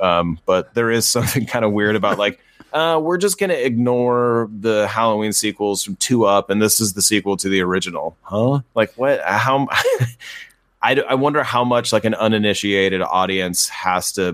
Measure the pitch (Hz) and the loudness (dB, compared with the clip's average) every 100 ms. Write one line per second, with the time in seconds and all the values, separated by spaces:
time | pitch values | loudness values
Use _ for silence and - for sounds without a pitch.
0 | 92 87 85 80 - 92 - 117 117 113 | 2 2 0 -2 0 0 0 -2 0 0
1 | 110 120 117 135 110 123 110 104 104 107 | 0 -2 -2 -2 -4 -2 0 0 0 0
2 | 101 98 101 - _ _ - 151 165 160 | 0 0 0 -2 _ _ -6 -2 0 0
3 | 160 180 202 190 196 156 131 117 123 123 | 0 0 0 -2 -2 0 0 0 0 2
4 | 123 123 120 117 110 107 110 107 101 107 | 2 2 2 0 -2 -4 0 2 0 2
5 | 113 107 107 101 107 101 104 98 - 95 | 2 2 -2 -2 -4 -2 -2 -2 -6 -6
6 | - 123 101 101 95 101 107 - 110 98 | 0 2 4 4 2 0 2 2 0 0
7 | - 107 98 98 98 98 90 92 92 82 | 0 0 0 -4 0 0 0 -2 -4 -6
8 | 80 - - 101 120 139 123 117 110 - | -8 -10 -8 -2 0 0 -2 -2 -2 0
9 | 135 127 82 101 127 139 135 - 508 480 | 0 0 0 0 2 0 0 -2 0 0
10 | 120 - - - - _ _ _ 113 135 | -2 -4 -18 -18 -20 _ _ _ 0 0
11 | - 131 143 147 127 123 123 120 120 110 | 0 0 2 0 0 0 2 0 2 0
12 | 110 107 110 110 104 95 101 98 95 92 | 0 0 2 2 2 0 0 2 2 0
13 | 90 90 92 95 90 90 - - 92 90 | 0 0 0 -2 -2 -2 -4 -4 -2 -2
14 | - - 90 | -2 -2 -2